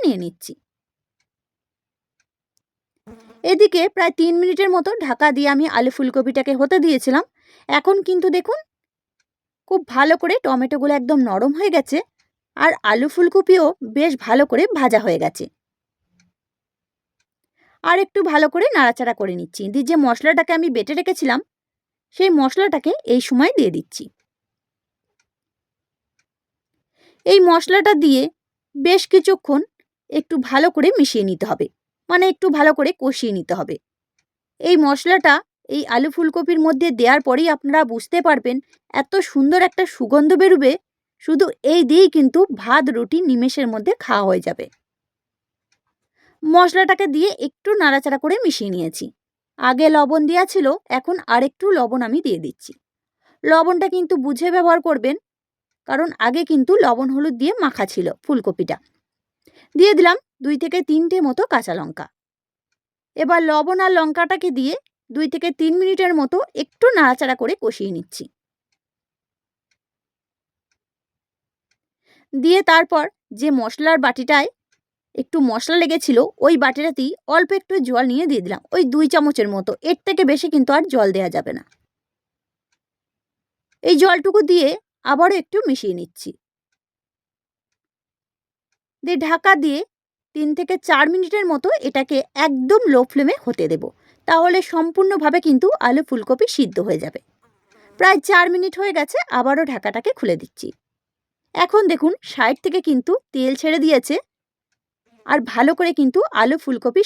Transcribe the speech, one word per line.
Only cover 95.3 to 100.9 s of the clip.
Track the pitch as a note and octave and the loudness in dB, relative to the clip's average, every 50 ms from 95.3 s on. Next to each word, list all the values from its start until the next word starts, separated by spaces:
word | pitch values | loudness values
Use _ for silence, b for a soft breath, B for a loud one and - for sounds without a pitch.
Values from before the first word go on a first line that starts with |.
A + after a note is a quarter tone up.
| D4+ F4 | 0 2
কিন্তু | - D#4+ C#4 B3+ F4+ G4+ D5+ - | 2 2 2 2 2 2 0 0
আলু | - B3 B3+ D4 D4 | 0 0 0 0 -2
ফুলকপি | - C4+ A#3 G#3+ - B3+ B3+ A4 A#4+ | -2 -6 -6 -4 -2 -2 0 0 0
সিদ্ধ | - - B3+ F3 - G3+ F#3 | 0 0 -2 -2 -2 -4 -4
হয়ে | G#3 E3+ D#3 - | -4 -4 -6 -6
যাবে। | D#3 - - _ _ _ _ _ _ _ _ _ _ b b b b b - | -10 -14 -14 _ _ _ _ _ _ _ _ _ _ b b b b b 0
প্রায় | F#4 F#4+ F#4+ D4 | 2 4 4 2
চার | - - G4 F4 F4 F4+ | 2 0 2 2 2 2
মিনিট | F4 F4+ F#4 F#4+ - F#4 | 0 -2 -2 -4 -4 -4
হয়ে | G4 G4+ F4 | -4 -4 -2
গেছে, | E4 D4 - - D5 F5 - | -4 -4 -4 -4 -8 -6 -4
আবারও | - B3 A#3 C4 C#4 D4 E4 | -4 -2 0 0 0 -2 -2
ঢাকাটাকে | C#4 B3+ G3+ - G#3+ G3 - - G#4 C5+ | -4 -6 -8 -8 -8 -8 -6 -6 -6 -6
খুলে | - - G3+ E3+ D#3+ | -4 -4 -4 -4 -4
দিচ্ছি। | - - _ - - - - _ _ _ | -6 -12 _ -18 -16 -16 -16 _ _ _